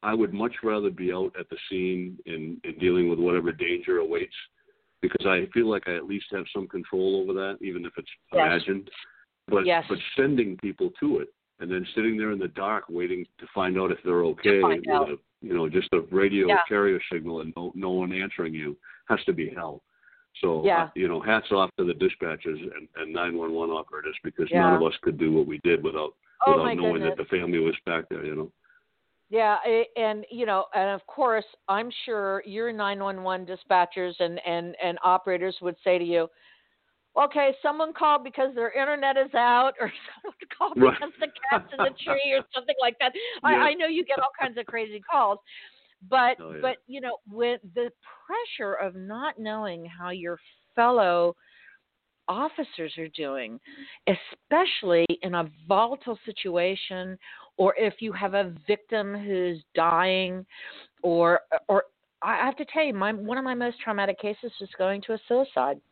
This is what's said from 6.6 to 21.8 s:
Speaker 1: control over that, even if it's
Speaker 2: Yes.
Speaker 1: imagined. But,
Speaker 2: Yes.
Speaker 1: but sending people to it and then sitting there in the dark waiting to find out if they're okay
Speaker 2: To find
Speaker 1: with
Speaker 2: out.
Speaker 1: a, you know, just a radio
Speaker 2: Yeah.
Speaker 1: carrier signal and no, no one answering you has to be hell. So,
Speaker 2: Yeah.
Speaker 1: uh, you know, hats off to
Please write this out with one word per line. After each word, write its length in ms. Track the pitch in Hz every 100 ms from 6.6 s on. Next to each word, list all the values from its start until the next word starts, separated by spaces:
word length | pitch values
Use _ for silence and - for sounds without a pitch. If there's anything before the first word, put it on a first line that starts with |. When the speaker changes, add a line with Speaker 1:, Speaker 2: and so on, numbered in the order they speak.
| 95
Speaker 1:
control 540 | 95 87 95 95 98
over 100 | 92
that, 240 | 95 95 98
even 240 | 98 87
if 80 | 87 -
it's 140 | - - _
Speaker 2:
Yes. 140 | - 78
Speaker 1:
imagined. 440 | 85 80 98 98 - - _ _ _ -
But, 180 | 101 92
Speaker 2:
Yes. 180 | 170 -
Speaker 1:
but 100 | 92 - -
sending 400 | 135 139 110 92
people 340 | 104 95 90 -
to 200 | 147 131
it 140 | 71 _ _ _
and 100 | 85
then 160 | 92 92
sitting 220 | - 110 110
there 160 | 107
in 80 | 101
the 80 | 92
dark 360 | 78 98 107 -
waiting 360 | 85 90 90 87 _
to 80 | -
find 240 | - 92 92
out 140 | 95
if 100 | 85
they're 220 | - 87
okay 320 | 85 78 104 101
Speaker 2:
To 60 |
find 180 | 87 82
Speaker 1:
with 100 | 85
Speaker 2:
out. 160 | 143 143
Speaker 1:
a, 80 | 73 _ _
you 140 | 110
know, 140 | 87 80
just 240 | 85 92
a 80 | 90 80
radio 380 | 92 98 98 92
Speaker 2:
Yeah. 160 | 98
Speaker 1:
carrier 360 | 85 104 101 90 -
signal 280 | 90 80 82
and 100 | 80
no, 160 | 80 87 90
no 140 | 95
one 220 | 92 90
answering 420 | 92 98 - 82
you 220 | 78 73 73 - - _
has 140 | 107 -
to 60 |
be 180 | 92 -
hell. 320 | - 85 71 _ _ _ _ _ -
So, 240 | - 80
Speaker 2:
Yeah. 200 | 175 175
Speaker 1:
uh, 60 | 160 175
you 100 | 185
know, 140 | 82
hats 320 | 110 110 -
off 180 | 101 92
to 80 | -